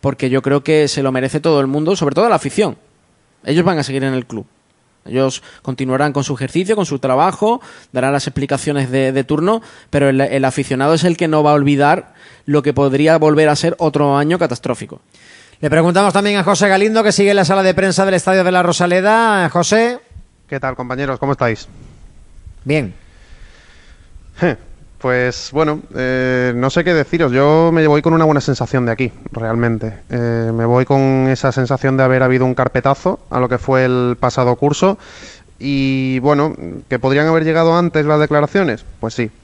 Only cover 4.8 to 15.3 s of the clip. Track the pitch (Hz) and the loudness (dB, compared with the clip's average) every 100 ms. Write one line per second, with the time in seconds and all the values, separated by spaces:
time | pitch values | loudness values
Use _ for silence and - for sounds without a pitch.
4.8 | _ _ - 120 135 131 - - - 127 | _ _ -8 -2 -2 -4 -16 -16 -10 -6
5.8 | 131 131 147 143 135 135 131 165 185 214 | -4 -2 0 -2 -4 -6 -4 -4 -2 -2
6.8 | 180 139 139 131 175 - 214 240 - - | -2 -4 -2 2 2 0 -2 -2 -6 -20
7.8 | - 127 131 143 - - 135 139 - 143 | -10 -4 -2 -2 -4 -6 -4 -4 -2 -4
8.8 | 131 131 131 131 131 151 170 226 - - | -2 0 0 -2 -2 -2 0 -2 -4 -20
9.8 | - 143 139 131 135 135 139 - 139 131 | -4 0 2 2 0 0 0 -2 -4 -2
10.8 | 139 160 175 165 170 156 147 147 143 143 | 2 2 2 0 0 2 4 4 2 2
11.8 | 143 180 - _ - - - 147 139 131 | 4 2 -2 _ -20 -18 -2 0 0 0
12.8 | 139 135 151 160 156 151 156 143 165 - | 0 2 4 4 4 4 4 2 -2 0
13.8 | 165 147 143 139 147 175 170 123 - 120 | -2 0 0 2 0 0 -2 -4 -6 -8
14.8 | 113 - _ _ - | -8 -16 _ _ -20